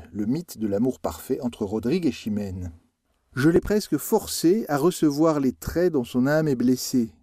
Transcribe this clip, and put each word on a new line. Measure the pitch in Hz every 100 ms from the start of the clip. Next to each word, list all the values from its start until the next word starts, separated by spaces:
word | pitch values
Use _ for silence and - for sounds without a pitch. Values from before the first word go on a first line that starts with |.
| 82
le | 101 104
mythe | 151 175 110
de | 107
l'amour | 101 127 -
parfait | 90 - - 131
entre | 123 -
Rodrigue | 101 107 117 180
et | 165
Chimène. « | - 113 104 98 92 87 82 _ _ _ _ _
Je | 131 151
l'ai | 185
presque | - 208 - 147
forcée | - 220 - - 165 220 -
à | 143
recevoir | 170 - 151 143 165 147
les | 131
traits | - - 160 180
dont | 151
son | 117 127 131
âme | 156 156
est | 123
blessée. | 123 127 - 127 110 -